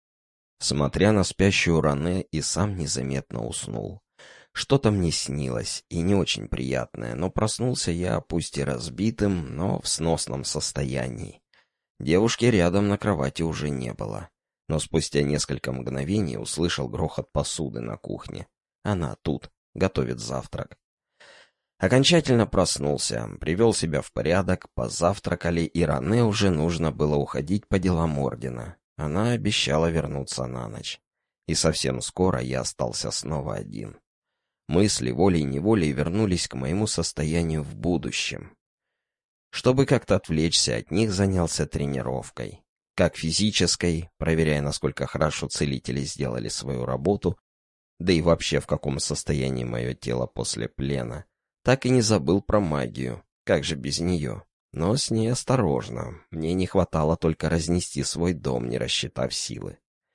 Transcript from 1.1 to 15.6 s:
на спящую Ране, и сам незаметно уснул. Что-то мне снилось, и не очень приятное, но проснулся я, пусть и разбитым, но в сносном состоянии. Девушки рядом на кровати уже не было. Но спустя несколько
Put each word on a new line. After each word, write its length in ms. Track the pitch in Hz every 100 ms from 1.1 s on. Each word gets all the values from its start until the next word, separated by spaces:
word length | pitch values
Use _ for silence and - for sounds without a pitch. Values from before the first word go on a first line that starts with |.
на 120 | 107
спящую 580 | 90 - 95 92 87 82
Ране, 400 | 76 71 82 92
и 200 | - 78
сам 360 | - 85 104 92
незаметно 680 | 73 65 67 67 - 60 57
уснул. 540 | - - 55 50 95 _ _ - - _
Что-то 380 | - - 135 110
мне 200 | 101 85
снилось, 720 | - - 71 65 58 53 - -
и 120 | 85
не 120 | 87
очень 340 | 98 78 52 53
приятное, 680 | - 65 65 58 - 57 62
но 160 | 90
проснулся 600 | - 110 - 123 - -
я, 280 | 85 90 -
пусть 400 | - 82 - 71
и 40 |
разбитым, 920 | 71 64 60 62 107 110 104 90 67 71
но 260 | 95 90
в 60 | -
сносном 560 | - 82 78 - 65
состоянии. 960 | 67 69 - 71 69 65 64 57 50 - _ _ _ _ _ _
Девушки 440 | 65 90 113 - 120
рядом 420 | 107 87 98 104
на 100 | 101
кровати 460 | 107 82 67 -
уже 260 | 82 78 73
не 240 | 67 62
было. 360 | - 52 52 - _ _ _ -
Но 120 | 78
спустя 420 | - 82 - 71
несколько 500 | 71 73 - 69